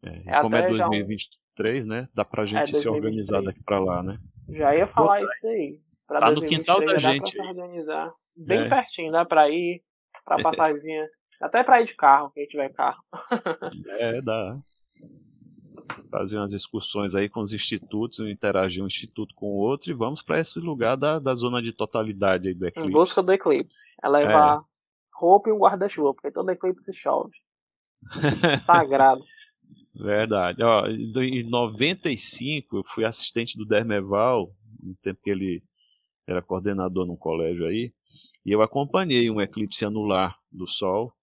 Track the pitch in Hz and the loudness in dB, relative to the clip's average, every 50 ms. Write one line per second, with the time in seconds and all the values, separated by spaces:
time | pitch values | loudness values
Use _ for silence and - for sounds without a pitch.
0 | - - 85 82 85 87 - 143 147 113 113 117 - - 113 110 104 104 107 104 | -14 -14 -14 -14 -10 0 2 2 2 4 2 2 2 2 2 0 0 0 0 -2
1 | 101 98 107 98 - - - _ _ _ _ _ 104 107 120 139 120 107 110 117 | -2 -4 -6 -8 -8 -14 -18 _ _ _ _ _ -4 -2 -2 -2 -4 -6 -6 -8
2 | 127 127 _ - 104 _ - - 107 101 104 - 147 135 143 147 143 117 107 101 | -8 -8 _ -4 -4 _ -2 -4 -4 -2 0 -2 -2 0 0 0 0 0 -2 0
3 | 98 110 107 110 104 95 104 98 95 95 95 - - - 101 98 95 95 90 87 | -2 -2 -4 -4 -4 -2 -2 -2 -2 -2 -6 -8 -4 -2 0 0 0 0 -2 -2
4 | 90 92 101 - - - _ - - - 156 156 156 143 143 160 185 208 - - | -4 -6 -8 -10 -14 -20 _ -20 -18 -14 -6 0 2 2 4 4 2 2 2 4
5 | 226 208 202 202 202 196 - - - 220 233 214 165 143 147 151 _ _ _ _ | 4 4 4 2 0 -4 -8 -6 -6 -4 -4 -2 -4 -6 -8 -14 _ _ _ _
6 | _ _ 147 147 117 113 151 151 160 151 170 156 160 170 175 196 220 196 190 165 | _ _ 0 4 4 4 4 4 2 0 -2 -2 2 2 2 4 4 2 2 2
7 | 139 - 135 139 - - - 202 190 185 185 180 180 180 175 175 160 151 156 156 | 4 2 2 2 0 -6 -8 -8 -10 -10 -10 -12 -12 -12 -10 -10 -8 -6 -6 -6
8 | 160 165 165 _ _ _ _ - 165 151 185 220 226 226 - 262 247 - - - | -6 -8 -12 _ _ _ _ -18 -4 0 0 0 2 2 2 2 2 -2 -8 -8
9 | 170 160 160 165 170 170 180 160 156 147 151 170 180 170 175 170 _ _ _ _ | -6 0 2 2 2 4 6 6 8 6 6 0 -2 -2 -4 -6 _ _ _ _
10 | _ _ _ - _ - 156 151 - 160 160 170 165 156 151 147 151 156 156 156 | _ _ _ -20 _ -2 -2 0 2 0 2 2 2 2 2 0 -6 -8 -6 -6
11 | 156 156 _ _ _ _ _ _ - 156 - 226 254 254 269 240 233 220 - _ | -6 -8 _ _ _ _ _ _ -10 -2 0 2 4 6 6 6 6 2 -2 _
12 | - 143 139 139 147 139 _ 147 143 147 - 147 139 135 - - 143 139 135 - | 6 8 8 8 6 0 _ -10 -10 -10 -6 -6 -6 -6 -4 -2 -2 -2 -2 -4
13 | _ _ - 123 - - 240 226 - 190 160 - - - - - - - 95 107 | _ _ -18 -18 -6 -4 -4 -4 -2 -6 -6 -6 -8 -12 -12 -12 -16 -12 -6 -4
14 | 117 117 113 123 131 117 110 113 104 92 113 139 - _ _ _ _ _ _ _ | -2 -2 -2 -4 -4 -4 -4 -4 -4 -6 -10 -12 -16 _ _ _ _ _ _ _
15 | - - - - _ _ _ _ _ - - - _ - - - - _ - - | -20 -20 -20 -20 _ _ _ _ _ -20 -20 -20 _ -20 -20 -20 -16 _ -16 -16
16 | - - - 107 101 95 104 107 101 101 101 98 - - - 110 98 - - 104 | -14 -8 -6 -6 -4 -4 -4 -4 -4 -4 -6 -8 -10 -8 -8 -8 -8 -6 -6 -4
17 | 101 98 87 98 101 104 _ 120 107 101 110 101 - - - 98 87 - - 107 | -4 -2 0 -2 -2 -2 _ -6 -6 -6 -6 -6 -6 -6 -6 -8 -8 -8 -6 -6
18 | 110 117 - - 110 107 101 - - 104 98 95 95 95 87 92 98 95 - - | -6 -6 -6 -8 -8 -8 -8 -4 -4 -2 0 0 0 0 -2 -6 -8 -6 -8 -10
19 | - 113 _ - 107 - _ _ - 104 101 98 101 113 135 143 - - 160 123 | -12 -12 _ -12 -12 -12 _ _ -8 -6 -4 -2 0 0 -2 -2 -6 -8 -6 -4
20 | 113 117 143 156 - - 160 156 165 - - - 165 170 151 127 117 113 127 135 | -4 -4 -4 -8 -6 -2 -2 -2 -2 -2 -6 -8 -8 -6 -4 -2 0 0 0 0
21 | 135 147 156 160 147 135 127 120 117 123 123 123 117 117 113 _ 107 107 _ 117 | 0 -2 -2 -2 -2 -2 -2 0 -2 -2 -2 -2 -4 -4 -4 _ -6 -4 _ -2
22 | 110 110 104 98 101 98 95 92 90 95 92 87 90 87 - - 160 - 92 151 | -2 -2 -4 0 2 2 2 2 0 -4 -6 -4 -6 -6 -6 -4 -4 2 4 4
23 | 175 180 - - 190 180 190 196 196 190 147 135 - - - - - _ _ _ | 4 4 4 0 2 4 2 2 4 2 2 2 0 -4 -10 -16 -16 _ _ _
24 | - - 139 147 147 147 160 156 151 147 151 151 151 _ _ _ _ _ _ _ | -2 2 4 4 4 6 6 8 8 8 6 2 -2 _ _ _ _ _ _ _
25 | _ _ _ - - 170 185 202 202 226 214 208 190 196 214 190 185 202 - - | _ _ _ 0 4 6 6 6 6 4 0 4 4 4 4 4 -2 -4 -2 0
26 | 151 139 135 _ _ 160 - 165 185 185 180 175 - 185 185 180 - - 190 - | 0 0 0 _ _ -8 -6 -4 -2 -2 -4 -2 -2 -4 -4 -4 -8 -16 -14 -8
27 | - 185 - - - - _ _ _ _ _ _ _ _ _ _ _ _ _ _ | -4 -2 -2 -2 -2 -4 _ _ _ _ _ _ _ _ _ _ _ _ _ _
28 | - - - - - 147 135 - - 170 143 135 - - 175 175 160 135 135 135 | -20 -14 -10 -2 0 0 0 2 2 2 2 2 4 4 6 6 6 4 4 6
29 | 135 135 131 131 - _ - - - _ _ _ _ _ - _ - _ _ - | 6 6 6 4 -2 _ -20 -20 -20 _ _ _ _ _ -20 _ -20 _ _ -10
30 | 101 101 104 104 110 113 107 101 90 87 90 90 117 117 113 104 98 101 110 113 | -4 -2 0 0 2 2 0 0 0 0 0 2 4 4 4 4 4 0 -4 -6
31 | 113 110 107 131 131 131 131 127 117 117 117 120 120 113 104 104 131 156 185 - | -8 -6 -4 -4 -2 -2 -2 -4 -4 -2 0 0 0 -2 -2 -2 0 -2 -2 -2
32 | _ 175 135 104 - - - - 123 135 151 151 - _ - 104 98 - - - | _ -6 -6 -4 -8 -14 -12 -10 -6 -6 -6 -6 -8 _ -8 -8 -8 -6 -6 -4
33 | 110 110 123 - - - - 117 117 113 - - 107 107 110 101 113 117 107 104 | -2 -2 -2 -4 -10 -6 -4 -4 -6 -6 -8 -12 -4 0 0 0 0 0 -2 -4
34 | 95 98 98 101 107 123 127 117 95 - - _ _ 110 110 - - 92 92 - | -2 0 0 2 2 2 2 0 -2 -4 -10 _ _ -20 -20 -18 -16 -16 -16 -10
35 | _ 95 95 - _ 101 101 95 98 95 87 85 _ _ _ _ _ _ _ _ | _ -8 -8 -8 _ -6 -4 -2 -2 -4 -6 -6 _ _ _ _ _ _ _ _
36 | _ _ _ _ _ - 90 90 90 _ 92 92 92 104 101 95 92 92 90 92 | _ _ _ _ _ -6 -6 -6 -4 _ -6 -4 -2 -2 -2 -2 -4 -4 -2 -4
37 | 92 87 87 85 - 82 80 82 82 80 87 85 85 82 92 110 117 123 _ _ | -4 -4 -6 -8 -6 -6 -4 -2 -2 -2 -2 -4 -4 -4 -4 -4 -6 -8 _ _
38 | _ _ _ - - - _ _ _ 92 101 107 107 113 - 143 143 139 - 185 | _ _ _ -20 -20 -20 _ _ _ 0 2 2 2 2 2 -4 -4 0 0 0
39 | 190 175 135 123 120 117 110 107 101 95 - 107 107 101 - - 113 104 104 110 | 0 2 2 2 2 2 2 0 -2 -4 -4 -6 -6 -6 -4 -4 -4 -4 -4 -2
40 | 107 104 98 92 95 90 95 _ _ _ _ 92 92 87 - - - 95 92 104 | -2 0 2 2 2 0 -2 _ _ _ _ -14 -10 -10 -8 -4 -2 -2 -2 -2
41 | 113 127 _ _ | -4 -6 _ _